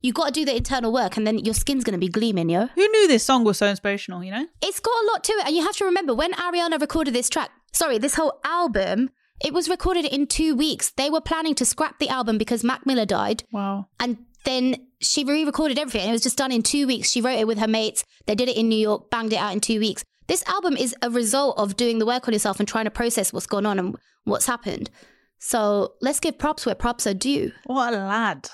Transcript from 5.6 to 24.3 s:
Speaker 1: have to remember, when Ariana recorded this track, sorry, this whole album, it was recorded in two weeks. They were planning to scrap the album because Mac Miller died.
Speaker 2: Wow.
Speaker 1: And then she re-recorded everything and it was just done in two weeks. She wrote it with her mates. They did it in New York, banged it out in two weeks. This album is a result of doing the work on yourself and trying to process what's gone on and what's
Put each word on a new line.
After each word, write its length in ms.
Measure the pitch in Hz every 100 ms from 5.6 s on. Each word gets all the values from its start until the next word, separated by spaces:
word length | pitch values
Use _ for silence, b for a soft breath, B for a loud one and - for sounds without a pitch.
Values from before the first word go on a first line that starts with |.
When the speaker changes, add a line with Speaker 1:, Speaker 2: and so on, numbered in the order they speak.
Speaker 1:
have 140 | 330 415
to 80 |
remember, 300 | 392 359 330
when 180 | 233 330
Ariana 480 | 370 349 349 339 320
recorded 320 | 302 320 294
this 160 | 247 247
track, 220 | 330 - _ _
sorry, 260 | - 330 226
this 160 | 269
whole 260 | - 311 -
album, 680 | 285 339 339 208 185 - 262 _ _ -
it 80 | 294
was 160 | 320 311
recorded 380 | 359 359 359 294
in 200 | 277 285
two 300 | - 320 254
weeks. 340 | 311 - -
They 200 | - 277
were 100 | 311
planning 340 | 311 320 320 294
to 100 | 247
scrap 320 | - 311 -
the 100 | 294
album 300 | 262 226 220
because 260 | 220 233
Mac 220 | 233 262 269
Miller 180 | 254
died. 400 | 214 190 101 226 -
Speaker 2:
Wow. 360 | 220 196 196 196 _
Speaker 1:
And 240 | 247 226 - _
then 420 | 277 254 254 247 - _
she 200 | - -
re-recorded 560 | 277 294 302 294 311 262
everything 220 | 294 220
and 100 | 190
it 20 |
was 100 | 233
just 160 | 247 -
done 120 | 269
in 120 | 240
two 240 | 233 285 277
weeks. 240 | 247 -
She 100 | 247
wrote 180 | 240 254
it 80 | 220
with 120 | 220
her 100 | 220
mates. 340 | 220 220 - b b -
They 80 |
did 140 | 208 247
it 80 | 220
in 140 | 226
New 80 | 220
York, 320 | 214 208 -
banged 240 | 233 220
it 20 | 208
out 160 | 208
in 80 | 196
two 200 | - 220
weeks. 220 | 214 - - _ -
This 140 | 359 -
album 320 | 381 359 277
is 160 | 247 -
a 80 | 247
result 480 | 240 226 262 277 -
of 180 | 208 196
doing 220 | 240 226
the 80 | 220
work 200 | 247 247
on 60 |
yourself 260 | 214 208 196
and 80 | 208
trying 180 | 226 214
to 40 |
process 440 | - 240 240 190
what's 120 | - -
gone 200 | 202 208
on 120 | 196
and 180 | 180 - _ _
what's 220 | -